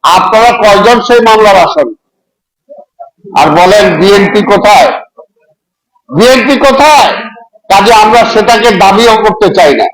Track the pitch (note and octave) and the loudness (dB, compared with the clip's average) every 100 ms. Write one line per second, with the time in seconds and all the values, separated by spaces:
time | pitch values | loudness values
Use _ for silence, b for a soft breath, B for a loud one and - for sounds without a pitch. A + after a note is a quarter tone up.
0 | D#3 F3+ F3 A3 A#3+ A#3+ G#3 G3 G#3 A#3+ | 0 0 0 0 0 0 0 2 2 0
1 | - A#3+ A3+ A3 G#3+ F#3+ E3+ - F#3 - | 0 0 2 2 2 2 0 -2 -6 -8
2 | _ _ _ _ _ _ _ C#5+ - _ | _ _ _ _ _ _ _ -20 -20 _
3 | F5 _ - - D3+ D#3 F#3 G#3 F#3+ D#3+ | -20 _ -8 -4 -2 0 2 2 0 0
4 | F#3+ G3+ G3 G#3 - G3+ G3+ G#3 - - | 0 0 0 -2 -2 0 2 2 0 -4
5 | - _ - _ _ _ _ _ _ _ | -16 _ -20 _ _ _ _ _ _ _
6 | _ C#3 A#3+ C4 A#3 C4+ C#4 C4 D4 C#4+ | _ -2 0 0 0 0 0 0 2 2
7 | A3+ - - - - _ _ G3 A3 A3 | 0 -4 -12 -20 -20 _ _ 0 2 2
8 | G#3+ A#3 A3 G#3+ G#3 A3+ A#3 G3 G3 G3 | 2 0 0 -2 -2 0 0 0 0 2
9 | A#3 A3 G#3 - G3 F#3+ D#3 A#2+ F#2+ | 0 0 -2 -2 -2 0 0 0 -4